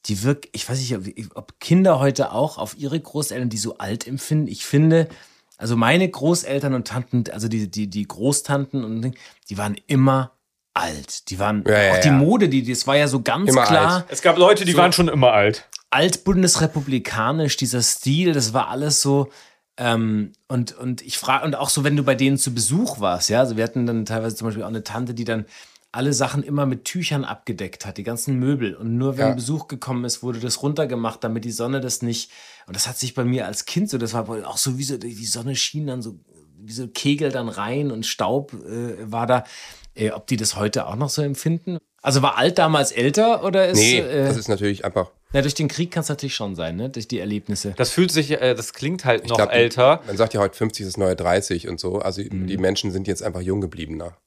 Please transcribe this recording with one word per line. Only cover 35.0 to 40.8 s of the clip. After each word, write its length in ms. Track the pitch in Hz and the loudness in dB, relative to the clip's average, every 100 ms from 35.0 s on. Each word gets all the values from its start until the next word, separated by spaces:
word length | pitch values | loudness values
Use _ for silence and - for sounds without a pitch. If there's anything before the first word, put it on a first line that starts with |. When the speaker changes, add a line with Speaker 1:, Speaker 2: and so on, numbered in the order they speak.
| 113 107 113 | -8 -10 -8
Speaker 1:
Sonne 300 | 120 117 131 | -6 -4 -4
schien 320 | - 151 151 | -4 -4 -6
dann 140 | 127 | -8
so, 180 | 113 90 _ 78 76 73 | -10 -14 _ _ _ _
wie 140 | 107 | -16
so 140 | 113 123 | -12 -10
Kegel 440 | - 143 143 151 | -4 0 2 0
dann 180 | 131 117 | -2 -6
rein 420 | 101 104 131 147 | -6 -4 -2 -2
und 140 | 113 113 | -4 -6
Staub, 480 | - 95 131 143 | -2 0 0 -4
äh, 580 | 101 71 113 120 98 107 | -14 -12 -8 -8 -10 -8
war 160 | 113 110 | -4 2
da. 160 | 127 123 - - - - - | 2 0 -18 -20 -20 -20 -4
Äh, 160 | 107 | -4
ob 160 | - - | -4 -4
die 100 | 117 | -2
das 180 | 107 98 | -2 -2
heute 300 | 104 - | -2 -2